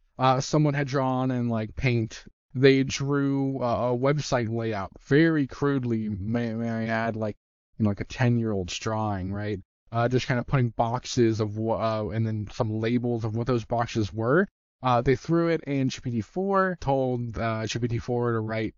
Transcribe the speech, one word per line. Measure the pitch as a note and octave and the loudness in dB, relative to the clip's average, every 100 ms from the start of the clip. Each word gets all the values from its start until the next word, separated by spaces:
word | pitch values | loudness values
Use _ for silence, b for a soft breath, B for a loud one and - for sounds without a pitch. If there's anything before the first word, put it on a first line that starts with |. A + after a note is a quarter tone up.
| _ - | _ 0
uh, | C3 B2+ | 2 2
someone | - D3+ D3+ | 2 2 2
had | C#3+ C3+ | 2 -2
drawn | C#3 C3 B2+ C3 | -2 0 0 0
in, | B2 A#2+ | 0 -2
like, | A2+ A2 - | -2 -4 -2
Paint. | C3 A#2+ A2 - - _ _ | 0 0 -2 -8 -20 _ _
They | B2+ C3+ C3+ | 4 6 6
drew, | C3+ - C#3 C#3+ C#3 C#3 C3+ C3+ | 2 -2 -2 0 0 0 -2 -2
uh, | B2 G#2+ B2 | -2 0 0
a | A#2+ | 2
website | C3+ D3 - B2+ A2 | 2 0 0 0 0
layout | A#2 A2+ G2+ F#2+ - | -2 -2 -4 -6 -8
very | - C#3+ E3 D#3+ C3 | 2 6 6 4 0
crudely, | - C#3+ C#3 B2 A2+ G#2+ | -2 0 0 0 -2 -2
may, | G2 G2+ A#2+ A#2 | -4 -2 -2 -2
may | A2+ A#2 | -4 -4
I | A2+ A2+ | -2 -2
add, | A2+ A2+ | -2 -2
like, | A2 G#2+ - _ _ _ - | -2 -4 -6 _ _ _ -2
you | |
know, | G#2+ | 0
like | G2+ | 0
a | |
ten-year-old's | G#2+ - A#2+ A#2+ A2 G2+ F2 - | -4 0 2 2 0 -2 -4 -6
drawing, | A2 A2 G#2+ F#2+ F#2 | -4 -2 -2 -4 -6
right? | G2+ G#2+ F#2+ - _ _ | -6 -6 -8 -12 _ _
Uh, | A#2 B2 | 0 2
just | B2+ - | 2 0
kinda | B2 | -2
putting | A#2 C#3 A#2+ | 0 0 0
boxes | - A#2 B2 - B2+ A#2 A2 | 0 -2 -2 -2 2 4 4
of | G#2+ G#2+ | -2 -2
wha-, | A2 F#2+ | -2 0
uh, | A2+ A2 G#2 | 0 -2 -2
and | A2 A2 | -2 -2
then | G#2+ G#2 | -2 -4
some | - A2 A2 | -4 -2 0
labels | A2 A#2+ A#2+ A#2 | 0 0 0 -2
of | A2 A2 | -2 -2
what | A#2+ | 0
those | A#2+ G#2+ | 0 0
boxes | A#2 A#2 A#2 G2+ | -2 -2 -2 -2
were. | A2 A#2 D#3+ G3 _ _ _ | -2 2 2 2 _ _ _
Uh, | C3 A#2+ | 0 2
they | C3+ | 2
threw | B2 - E3 E3+ | 2 2 2 2
it | D#3+ | 0
in | - C#3 C3 | 0 0 0
G | - | -2
P | B2+ | -4
T | A#2 | -4
four, | - F#3 G3 G3 F#3+ F3 | -4 -4 0 2 2 0
told, | C#3 C3+ B2+ B2 A#2+ A2 | 0 0 0 -2 -4 -4
uh, | A2+ A2 A2 | -2 -2 -4
G | A#2 | -2
P | A#2+ | -2
T | A#2 | -2
four | - A#2+ A#2+ | -2 -2 0
to | A2+ | 0
write | A2 A2 G#2+ | -2 -2 -4